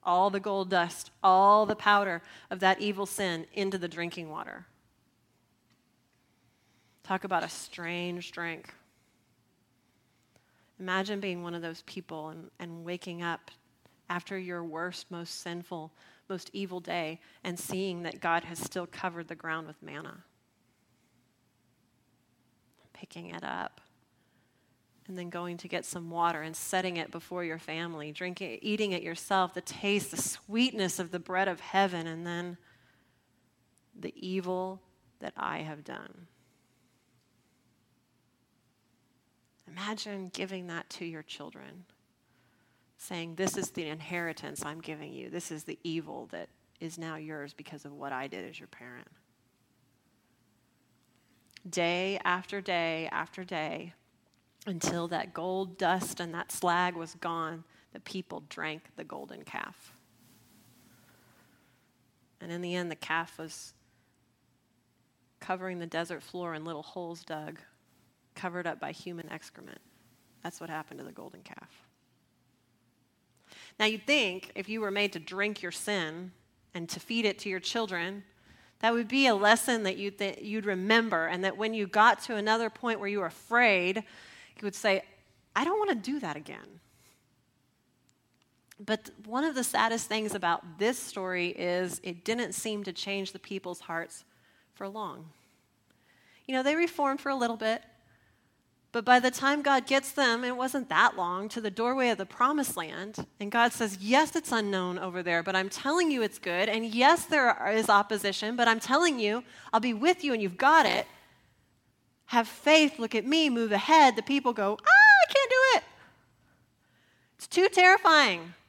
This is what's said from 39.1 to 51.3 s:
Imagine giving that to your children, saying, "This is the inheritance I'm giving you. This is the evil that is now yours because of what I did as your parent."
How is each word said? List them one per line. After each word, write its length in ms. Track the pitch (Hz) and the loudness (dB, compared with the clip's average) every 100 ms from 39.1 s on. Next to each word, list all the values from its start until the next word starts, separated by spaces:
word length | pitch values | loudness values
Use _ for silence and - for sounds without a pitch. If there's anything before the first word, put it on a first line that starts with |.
| _ _ _ _ _ - | _ _ _ _ _ -20
Imagine 640 | 175 202 214 214 202 185 | -10 -8 -8 -8 -10 -10
giving 340 | - 190 190 180 | -8 -8 -8 -8
that 220 | 165 - | -10 -10
to 140 | - 170 | -12 -12
your 160 | 160 | -12
children, 640 | 156 - 143 - 67 185 175 _ _ _ _ _ _ _ _ _ _ _ | -14 -14 -14 -16 -20 -20 -20 _ _ _ _ _ _ _ _ _ _ _
saying, 380 | - 175 165 165 | -12 -10 -10 -4
"This 220 | 190 190 | -4 -4
is 120 | 180 | -8
the 180 | - 156 | -8 -8
inheritance 800 | 156 151 175 170 160 147 147 147 | -10 -8 -8 -6 -8 -12 -12 -12
I'm 160 | 160 | -12
giving 320 | 165 156 147 | -14 -14 -14
you. 160 | 135 123 | -14 -12
This 220 | 165 170 | -12 -10
is 140 | 156 - | -14 -12
the 120 | - | -12
evil 420 | 175 160 156 143 120 | -8 -8 -8 -14 -14
that 220 | 87 - _ _ _ | -14 -16 _ _ _
is 180 | 165 170 | -14 -12
now 200 | 165 156 | -12 -12
yours 360 | 156 156 143 | -12 -12 -14
because 320 | - 147 151 143 | -16 -20 -18 -18
of 80 | |
what 180 | 143 143 | -14 -10
I 140 | 131 135 | -8 -10
did 180 | - - | -12 -14
as 100 | - | -16
your 100 | - | -20
parent." 380 | - 123 123 - _ _ _ _ _ _ _ _ _ _ _ _ _ _ _ _ _ _ _ _ _ _ | -20 -20 -20 -20 _ _ _ _ _ _ _ _ _ _ _ _ _ _ _ _ _ _ _ _ _ _